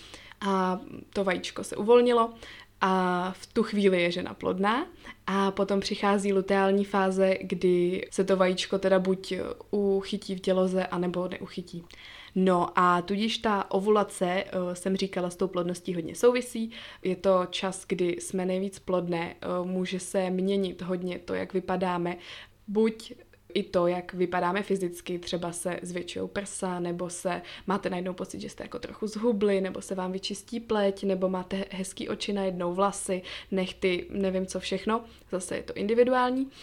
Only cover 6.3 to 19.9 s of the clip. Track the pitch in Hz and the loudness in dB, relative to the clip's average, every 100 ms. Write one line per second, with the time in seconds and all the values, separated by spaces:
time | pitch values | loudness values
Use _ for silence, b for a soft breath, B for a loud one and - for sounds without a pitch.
6.3 | 190 190 196 196 196 196 202 190 190 190 | 2 2 4 4 4 2 2 2 4 4
7.3 | 190 185 180 180 180 175 185 - - 185 | 4 -2 0 4 4 4 0 -2 -2 2
8.3 | 190 185 185 - 196 196 190 185 190 - | 4 4 2 -2 0 4 4 4 0 -2
9.3 | 185 - - - 208 202 196 196 196 - | -6 -6 -8 -4 0 2 0 0 -6 -6
10.3 | 185 190 185 185 185 185 180 180 180 180 | -4 2 4 4 2 0 -2 -2 -2 -4
11.3 | 190 185 - 180 170 - B B B B | -6 -8 -10 -10 -12 -14 B B B B
12.3 | 190 185 175 175 - 180 175 175 202 220 | 2 6 6 4 4 6 4 2 0 0
13.3 | 214 226 202 - 196 202 214 196 - 180 | 0 0 0 0 0 4 4 2 0 0
14.3 | 185 - 185 180 180 190 190 190 190 180 | 0 -2 -4 -4 -4 -2 0 0 -2 -4
15.3 | 175 185 180 175 180 - 175 160 170 240 | -2 -2 0 -2 -4 -4 -4 -6 4 6
16.3 | 247 240 226 226 B B B - 180 196 | 6 0 -6 -6 B B B -4 0 4
17.3 | 185 180 - 190 185 - 180 180 175 - | 4 2 -2 -4 -4 -4 -2 0 -2 -4
18.3 | 190 185 185 196 - - 180 175 170 175 | -4 -2 -2 -4 -6 -2 0 0 -2 -4
19.3 | - - 180 180 185 180 | -8 -6 -4 -2 -2 -2